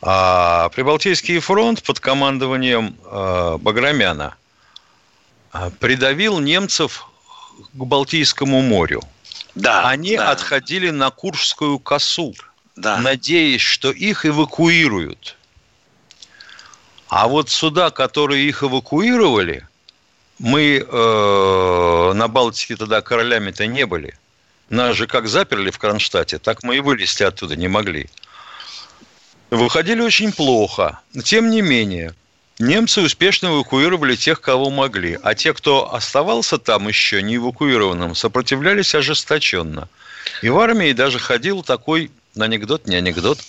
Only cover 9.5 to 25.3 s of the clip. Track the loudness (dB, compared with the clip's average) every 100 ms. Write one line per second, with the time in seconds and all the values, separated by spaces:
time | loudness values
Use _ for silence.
9.5 | -2 0 2 2 0 -2 0 0 0 -2
10.5 | -4 -4 -4 -2 0 -2 -2 -8 -4 -4
11.5 | -2 -2 -2 -2 -2 0 -4 -6 -10 -20
12.5 | _ _ -8 -4 0 0 -2 0 2 2
13.5 | 2 0 0 -2 -2 -2 0 0 0 0
14.5 | 2 2 4 2 0 -4 -10 -18 -20 _
15.5 | _ _ _ _ _ _ -20 -20 -20 -20
16.5 | -20 -20 -20 _ -20 _ 2 2 2 0
17.5 | 0 0 2 0 0 -2 0 0 2 0
18.5 | 0 -2 -2 -2 0 2 4 4 4 0
19.5 | -4 -12 _ _ _ _ _ _ _ 0
20.5 | 2 4 2 0 0 2 4 2 4 4
21.5 | 2 2 2 2 4 2 2 0 2 0
22.5 | -2 -8 -8 -2 -2 0 -2 0 0 -2
23.5 | -4 -4 -2 -2 -2 -8 -18 _ _ _
24.5 | _ _ -2 0 0 0 -2 0